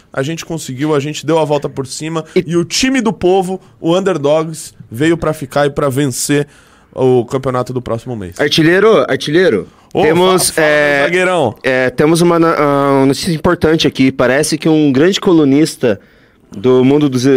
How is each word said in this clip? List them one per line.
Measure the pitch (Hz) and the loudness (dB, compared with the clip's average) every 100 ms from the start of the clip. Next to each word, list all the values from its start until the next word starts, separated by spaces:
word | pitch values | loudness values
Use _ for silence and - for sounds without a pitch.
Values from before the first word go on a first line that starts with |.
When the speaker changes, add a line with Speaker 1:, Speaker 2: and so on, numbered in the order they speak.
| _ | _
Speaker 1:
a | - | -8
gente | 139 165 | -6 -8
conseguiu, | - 160 147 127 151 147 | -10 -10 -10 -6 -2 -2
a | |
gente | 143 151 135 | -2 -8 -2
deu | 165 | 0
a | |
volta | 151 143 139 | 0 -2 -4
por | 135 131 | -8 -10
cima, | - 156 160 156 | -10 -8 -8 -4
Speaker 2:
E | 185 170 | -4 -2
Speaker 1:
e | 170 | -2
o | |
time | 170 - 262 262 | -2 -2 -2 0
do | 220 | -2
povo, | - 180 190 180 190 - _ | -2 0 0 0 -8 -12 _
o | 165 180 | -2 0
Underdogs, | 196 170 139 156 160 156 - - - | 0 -2 0 0 -2 -8 -16 -20 -16
veio | 113 156 165 | -2 0 0
pra | 160 | -2
ficar | 156 139 143 143 | -6 -6 -2 -2
e | |
pra | 139 147 | 0 -2
vencer | 131 143 117 - 143 147 - _ _ _ | -2 -2 -4 -2 -2 -2 -10 _ _ _
o | - 127 127 | -2 2 2
campeonato | 117 131 131 123 123 | 0 -4 -4 -4 -4
do | 127 | -6
próximo | 120 117 123 117 | -6 -8 -8 -10
mês. | 90 - | -10 -4
Speaker 2:
Artilheiro, | - - 156 185 214 180 - | -2 2 2 4 4 2 2
artilheiro, | 135 - 156 180 104 - _ _ | -2 -2 0 2 0 -4 _ _
Speaker 1:
Ô, | - | -2
Speaker 2:
temos, | 156 165 185 185 - | 2 2 2 2 0
Speaker 1:
fala, | |
fala, | - 151 | 0 0
Speaker 2:
é, | 147 147 143 | 2 2 0
Speaker 1:
meu | 147 | 0
zagueirão. | 175 185 180 123 - | 0 0 0 -2 -2
Speaker 2:
é, | 131 131 127 | -2 0 0
temos | - 151 165 | 0 2 4
uma | 175 170 | 2 4
na-, | 165 - | 2 2
ah, | 147 143 139 139 | 0 2 2 2
uma | 135 | 2
notícia | 131 - | 0 -2
importante | 156 180 165 156 156 143 | -2 -2 0 0 2 0
aqui. | - 131 | 2 0
Parece | 135 123 131 156 156 | 2 0 0 -2 -2
que | 165 | 0
um | 156 147 | 2 2
grande | 127 170 196 | 2 2 2
colunista | 196 165 143 139 160 - 123 98 - _ _ _ _ 101 | 2 4 4 4 2 0 -2 -2 -8 _ _ _ _ -4
do | 120 127 | 2 4
mundo | 127 143 147 | 4 4 2
do, | 127 131 | 0 2